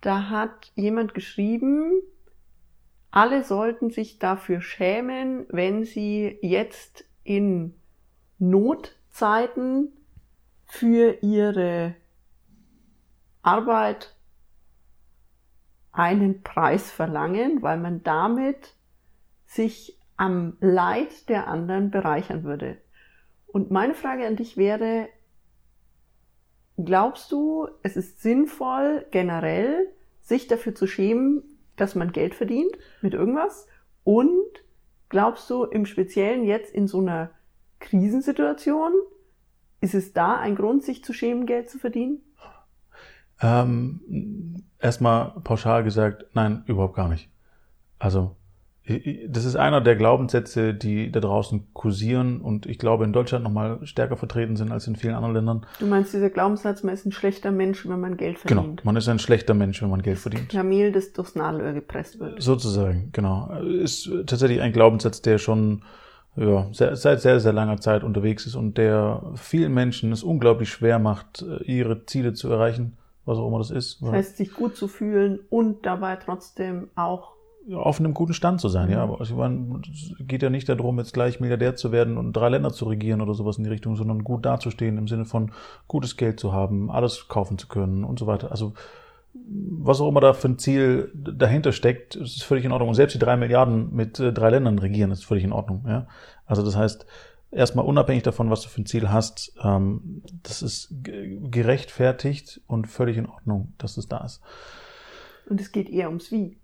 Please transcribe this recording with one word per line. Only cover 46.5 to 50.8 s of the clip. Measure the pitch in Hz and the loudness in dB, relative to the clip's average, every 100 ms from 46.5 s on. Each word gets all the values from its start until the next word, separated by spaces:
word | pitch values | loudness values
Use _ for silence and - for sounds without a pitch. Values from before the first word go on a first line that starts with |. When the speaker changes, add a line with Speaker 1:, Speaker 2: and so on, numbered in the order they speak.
| 107 - | 0 -2
Speaker 2:
überhaupt | 101 95 - | 0 0 0
gar | 90 | -2
nicht. | 82 - _ _ _ _ _ _ _ | -2 -6 _ _ _ _ _ _ _
Also, | 101 95 95 - - _ _ _ | 0 2 0 -6 -20 _ _ _
i-, | - | -6
i-, | 110 - 143 - | -4 -4 -8 -6
das | 120 | -4
ist | 123 | -2
einer | 123 143 147 | 2 4 4
der | 120 | 6
Glaubenssätze, | 113 113 131 127 123 110 - 110 | 6 6 4 4 0 0 0 0
die | 104 | 0